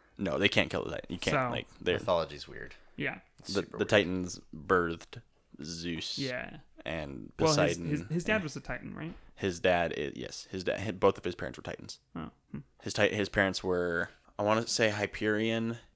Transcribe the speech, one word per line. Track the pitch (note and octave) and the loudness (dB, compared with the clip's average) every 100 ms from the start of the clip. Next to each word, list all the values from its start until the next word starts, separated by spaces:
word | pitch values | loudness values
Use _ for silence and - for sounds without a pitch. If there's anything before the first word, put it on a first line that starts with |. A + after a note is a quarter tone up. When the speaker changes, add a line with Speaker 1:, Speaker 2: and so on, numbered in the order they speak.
| _ - | _ -4
Speaker 1:
No, | F#2 C#2+ | 0 4
they | G2+ | 6
can't | - D#2+ | 6 4
kill | - - | 0 -2
the | |
Titan. | - - | -6 -6
You | - | -2
can't, | - D3 | 2 2
Speaker 2:
So | B2 | 2
Speaker 1:
like, | B2 - - | -2 -6 -4
they're | - F2+ | 0 0
Speaker 3:
Mythology's | - F2 D2+ D2 - | 2 2 2 -6 -12
weird. | - - - - - | -12 -12 -14 -18 -6
Speaker 2:
Yeah. | C#3+ - - - - | -6 -6 -14 -16 -2
Speaker 1:
the, | |
Speaker 3:
Super | G2 - | -2 -2
Speaker 1:
the | - | -2
Speaker 3:
weird. | G#2 | 4
Speaker 1:
Titans | G#2+ F2 F#2 F2+ - - D#2 | 6 4 0 -4 -8 -12 -14
birthed | D2+ F#2 E2+ E2+ - A#2+ - _ _ - | 2 4 4 -2 -10 -16 -18 _ _ -12
Zeus | D2+ E2 E2+ - - - | -8 -6 -4 -4 -6 -6
Speaker 2:
Yeah. | C3+ B2 - - - D#4+ - | -4 -6 -8 -12 -18 -14 -8
Speaker 1:
and | D#2+ C#2+ A1+ G1+ - | -6 -6 -8 -12 2
Speaker 2:
Well, | D#3+ | 4
his, | D3 | 6
Speaker 1:
Poseidon | E2+ E2+ - | 4 2 -2
Speaker 2:
his, | D3 F2+ | -4 -2
his | E3 | -2
dad | E3 G#3+ | 0 0
Speaker 1:
and | |
Speaker 2:
was | D#3 - | -2 -8
a | |
Titan, | - B2 - F#2 | -8 -10 -10 -10
right? | D#3+ - - - | -10 -12 -20 -2
Speaker 1:
his | G2 E2+ | -2 2
dad, | F#2 F2 E2 - | 4 4 2 0
i-, | D2 - | -4 -6
yes, | A#1+ - - | -10 -10 -8
his | F#2+ | -4
dad, | F#2 - | -2 -2
hi-, | G2+ | -4
both | F#2 G2 - | 4 4 4
of | F2+ | -4
his | - | -4
parents | C#2 - | -8 -6
were | |
Titans. | - - - - _ E2 | -8 -10 -12 -16 _ -12
Speaker 2:
Oh. | D#2 - _ | -12 -14 _
Hmm. | - - _ | -14 -14 _
Speaker 1:
His | G2+ | -6
Ti-, | A2+ G2+ | 2 2
his | G#2 G2 | 2 0
parents | G#2+ G2 F#2 | 2 2 2
were, | F#2 F2+ F2 E2+ E2+ - _ - | 0 0 2 0 -4 -8 _ -2
I | |
wanna | G#2 A2 A#2 | 2 2 2
say | - A2 | 2 2
Hyperion | G#2 G2+ - G#2+ G#2+ A2+ A2+ A2+ A#2 - | 2 -2 0 0 2 0 0 -2 -6 -12